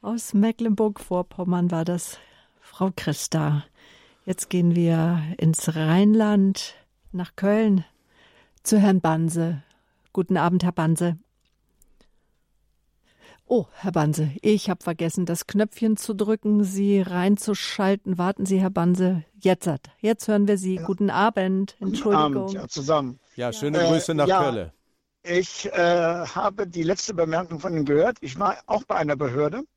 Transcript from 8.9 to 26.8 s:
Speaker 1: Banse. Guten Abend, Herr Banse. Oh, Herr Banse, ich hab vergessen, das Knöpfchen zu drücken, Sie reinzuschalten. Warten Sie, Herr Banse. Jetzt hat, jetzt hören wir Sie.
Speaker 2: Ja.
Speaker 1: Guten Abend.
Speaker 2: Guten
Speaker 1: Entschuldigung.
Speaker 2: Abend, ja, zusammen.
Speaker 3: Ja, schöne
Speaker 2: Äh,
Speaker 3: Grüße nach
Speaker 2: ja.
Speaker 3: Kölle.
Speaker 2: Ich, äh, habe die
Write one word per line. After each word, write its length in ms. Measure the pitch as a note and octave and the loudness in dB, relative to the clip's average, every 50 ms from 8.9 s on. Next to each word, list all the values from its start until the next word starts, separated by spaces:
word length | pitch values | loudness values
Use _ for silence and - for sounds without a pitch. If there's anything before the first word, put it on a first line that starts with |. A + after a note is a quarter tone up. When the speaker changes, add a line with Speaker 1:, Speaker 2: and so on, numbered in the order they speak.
| F#3+ F#3 | 4 4
Speaker 1:
Banse. 640 | - E3 D#3+ D#3+ E3 E3 D#3+ E3+ E3 E3 E3+ C#3 - _ _ _ _ _ _ _ _ _ _ | 4 2 0 2 0 0 0 0 -2 -2 -2 -6 -8 _ _ _ _ _ _ _ _ _ _
Guten 240 | - F#3 - F#3+ | -4 0 0 2
Abend, 260 | F3 D3 F3 F3 F#3 F3 | 2 2 2 2 2 2
Herr 100 | F3 F3 | 0 0
Banse. 440 | - E3 D#3 E3 D#3 F3 F3 E3+ D#3+ _ _ _ _ _ _ _ _ _ _ _ _ _ _ _ _ _ _ _ _ _ _ _ _ _ _ _ _ _ _ _ _ _ _ _ _ _ _ _ _ _ - - _ _ | 0 2 2 2 2 2 -2 -2 -4 _ _ _ _ _ _ _ _ _ _ _ _ _ _ _ _ _ _ _ _ _ _ _ _ _ _ _ _ _ _ _ _ _ _ _ _ _ _ _ _ _ -20 -20 _ _
Oh, 200 | _ - A#3+ F3+ - _ | _ 0 0 0 -2 _
Herr 180 | - - F#3+ F3 | -8 -8 -4 0
Banse, 380 | E3+ D3+ D3+ D3+ D#3+ D#3 D3+ C3+ - | 0 2 2 2 0 -2 -2 -4 -2
ich 300 | - G#3+ G#3+ G#3 - - | 0 2 2 2 0 -2
hab 120 | F#3 - - | -6 -4 -4
vergessen, 440 | - E3+ D#3+ E3+ E3 - - F3+ | -8 -6 -4 -4 -4 -2 -2 -2
das 200 | E3 E3+ E3+ - | -2 -2 -6 -6
Knöpfchen 500 | - - G3 G#3+ G#3+ - - - A3 A3 | -4 0 0 0 0 -2 -2 0 0 0
zu 180 | G#3 - - A3 | 0 -2 -6 -4
drücken, 500 | G3 G#3+ G3+ A3 G#3+ _ G#3+ G#3 G#3 G#3 | -4 -2 -2 -2 -2 _ 0 2 2 2
Sie 380 | F#3+ F#3+ G3 G3+ G3+ G3+ G3 F#3 | 0 0 -2 0 2 2 2 2
reinzuschalten. 1120 | F#3 F3+ F3+ F3+ G3 G#3 G3+ - - G#3 - - - - - G3+ F#3+ G3 G3+ _ G3 F#3 | 0 -2 0 2 2 2 0 0 -4 -4 -4 -4 -8 -4 -2 0 0 0 0 _ -4 -4
Warten 300 | E3+ F3+ F3+ G3+ - G3+ | -2 -2 -2 -2 -4 -2
Sie, 140 | F#3 F#3+ F#3+ | 0 0 2
Herr 100 | F#3+ F#3 | 2 0
Banse. 540 | G3 - E3+ F3 F3+ F#3 F#3 F3+ F#3 F3 D3+ _ _ - | 0 2 2 2 2 4 2 2 2 0 -4 _ _ -2
Jetzt 260 | - - C#4 - - | 2 2 2 2 0
hat, 240 | F3+ D3+ C3+ _ - _ _ | -4 -4 -4 _ -16 _ _
jetzt 260 | - G#3+ A3+ G#3+ - - | -2 -2 -2 -2 0 0
hören 200 | G#3+ G#3 G3+ G3+ | 2 2 2 2
wir 80 | G#3 | 2
Sie. 200 | G3 F#3+ F#3 F#3 | 0 0 -4 -4
Speaker 2:
Ja. 60 | F3+ E3 | -4 -4
Speaker 1:
Guten 260 | F3 G3 F3+ G3+ G3 | -4 -2 0 0 0
Abend. 680 | - - G3 A3 A#3 - F#3+ F#3 F#3+ F#3+ G3 G3 - _ | 2 2 0 2 2 0 -2 0 0 -2 -2 -4 -6 _
Speaker 2:
Guten 120 | G#3 F#3+ | -6 -6
Speaker 1:
Entschuldigung. 460 | G3+ B3+ C#4 A3 G3+ D#3 D3+ D3+ C#3 C3+ - | -6 -2 0 2 2 4 2 2 0 -2 -4
Speaker 2:
Abend, 80 | F#3+ G3 | -6 -8
ja, 140 | F#3+ - - | -10 -10 -12
zusammen. 500 | - D#3+ C#3 C3+ D#3+ D3+ C#3 B2+ B2 - _ _ _ | -10 -10 -2 0 0 0 0 -2 -8 -12 _ _ _
Speaker 3:
Ja, 160 | - B2 B2 A2 | -6 -6 -6 -6
schöne 300 | - - D3 D3+ E3+ E3+ | -4 -4 -2 0 2 2
Speaker 2:
Äh, 40 | E3 | 4
Speaker 3:
Grüße 260 | E3 D#3+ D#3 - E3 | 2 2 2 0 0
nach 120 | D3+ D3 C#3 | 2 2 4
Speaker 2:
ja. 140 | F#3 F#3+ E3+ | 4 4 2
Speaker 3:
Kölle. 300 | C#3+ A#2+ A2 F2+ D#2+ - _ _ _ _ _ _ _ _ _ _ | 2 0 -4 -6 -8 -12 _ _ _ _ _ _ _ _ _ _
Speaker 2:
Ich, 420 | F3 F3 F3+ F3+ - - - - | -2 0 0 0 -2 -6 -10 -10
äh, 60 | G3+ - F#3 E3+ E3+ F3 F3 E3+ E3 E3+ F3 E3+ | -6 0 2 2 4 4 4 2 0 0 -2 -6
habe 400 | C#3 - F3+ G#3 G#3 G3 G3+ G#3 | -8 -6 -2 -2 -2 -2 -4 -8
die 160 | F3+ E3+ E3+ | -8 -4 -4